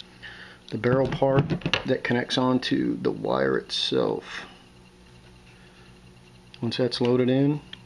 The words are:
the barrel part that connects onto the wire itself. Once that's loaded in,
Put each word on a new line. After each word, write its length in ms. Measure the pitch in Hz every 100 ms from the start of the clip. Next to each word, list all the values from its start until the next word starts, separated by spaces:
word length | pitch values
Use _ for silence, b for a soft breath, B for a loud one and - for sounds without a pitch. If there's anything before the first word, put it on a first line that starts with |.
| B B B B B B -
the 80 | 113
barrel 300 | 123 131 131
part 400 | 143 135 135 143 - - - -
that 180 | 127
connects 340 | - 123 - -
onto 640 | 127 127 - 131 - -
the 100 | -
wire 460 | 52 53 64 67 64
itself. 880 | - - - 65 53 50 - - - - - - - - - - - - - B B B B B - - - - - -
Once 160 | 117 123
that's 240 | 123 -
loaded 300 | 123 123 123
in, 300 | 131 143 147 - -